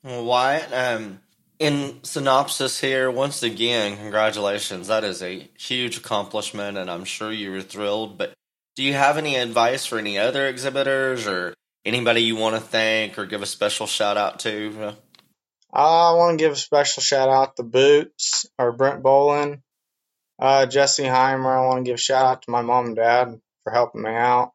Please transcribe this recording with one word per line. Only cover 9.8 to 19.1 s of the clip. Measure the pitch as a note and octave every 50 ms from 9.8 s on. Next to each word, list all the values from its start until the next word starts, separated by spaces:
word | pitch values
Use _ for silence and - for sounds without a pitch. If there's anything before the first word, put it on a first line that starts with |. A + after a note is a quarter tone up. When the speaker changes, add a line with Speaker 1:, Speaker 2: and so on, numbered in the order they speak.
| -
Speaker 1:
for | - B2 A2
any | G#2+ G#2 G2+ G2
other | G#2+ B2 C3 C#3 C#3 C3+
exhibitors | B2+ B2+ C3 C#3 C3 C#3 C#3 C3+ C3+ C3+ C3+ C3 C3 B2 A2 G#2
or | F#2+ F2+ F2+ F2 F2+ _ _ _ _ _ _
anybody | G#2+ A2+ B2 A#2+ A#2+ A#2 A#2
you | A#2 A2+ A2
wanna | A2 A2 A2 A2 A2
thank | A2 - - A2+ A2 A2 A2 A2 A2 G2+ F#2
or | - G2+
give | F#2 G#2+ G2+
a | G2+
special | G2+ - - G#2 G#2 - - A2
shout | G2+ - - G#2+ G#2 G2+
out | G#2 G#2 G2 - -
to? | - A2+ G#2+ G#2 G#2+ G#2+ G#2+ A2 G#2+ G#2 G#2 - _ _ _ _ _ _ _ _ _ _ _ _ _ _ -
Speaker 2:
I | - C#3 D#3+ E3 E3 E3+ E3+
wanna | E3+ E3+ E3+ E3+ E3
give | D#3 D#3 D#3+
a | C#3+
special | C#3 - - - C#3+ C#3+ - - -
shout | - - C#3+ C3+ C3 C3+
out | C3+ C3 C3+ C3+ _
to | -
Boots | B2 A#2 A#2 C3 C3+ C#3 C#3+ D3 D#3 D3 _ - - - - - - _ _ -
or | B2+ A#2+
Brent | A#2+ A#2+ C3+ C3+ C#3 D3
Bolin, | C3 C3